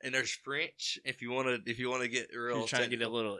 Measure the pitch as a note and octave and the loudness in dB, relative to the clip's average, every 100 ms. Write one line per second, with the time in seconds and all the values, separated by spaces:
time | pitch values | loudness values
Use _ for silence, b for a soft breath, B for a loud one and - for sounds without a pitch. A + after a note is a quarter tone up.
0 | C3 C3 A2+ - C3+ C#3+ E3+ - - - | -2 0 0 -2 -4 -4 -4 -4 -4 -4
1 | C3+ B2 A#2+ B2+ C3 A#2+ G#2 A#2 B2 B2+ | -4 -4 -2 2 4 2 0 -2 0 0
2 | B2 A#2+ - D#2 D#2+ A#2 A2+ A#2+ A#2+ A#2+ | 0 0 -2 -4 -2 0 2 2 2 2
3 | A#2 A#2 G#2+ G2 | 0 2 0 -2